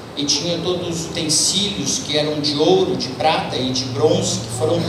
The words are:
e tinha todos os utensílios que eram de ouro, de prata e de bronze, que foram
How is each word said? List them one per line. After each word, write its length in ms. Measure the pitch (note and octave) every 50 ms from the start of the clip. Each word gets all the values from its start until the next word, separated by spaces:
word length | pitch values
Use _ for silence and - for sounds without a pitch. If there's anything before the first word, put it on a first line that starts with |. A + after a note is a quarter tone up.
| - - -
e 80 | C#3+ C#3+
tinha 320 | C#3+ E3+ D3 D#3 F3 E3+
todos 300 | E3 E3 F3+ F3+ F3 F3+ F3
os 160 | E3 E3 E3
utensílios 920 | E3 E3 E3+ D#3+ D3+ D#3 - - - - G3 G3+ G3+ G3 - C#3 C3 - -
que 180 | - - D3
eram 240 | D3 D3 D3+ D3+ D3+
de 140 | C#3 D3 C#3+
ouro, 400 | C#3+ D#3 E3+ F#3 F#3+ F#3 - B2+
de 140 | B2+ B2 -
prata 460 | - - D3 D#3 D#3+ D#3 - - -
e 120 | B2 B2+ C3
de 160 | B2+ B2+ -
bronze, 540 | - - D3 D3+ D#3+ F3 F#3+ F#3+ - - -
que 180 | - - -
foram 240 | - D#3+ D#3+ E3+ E3+ E3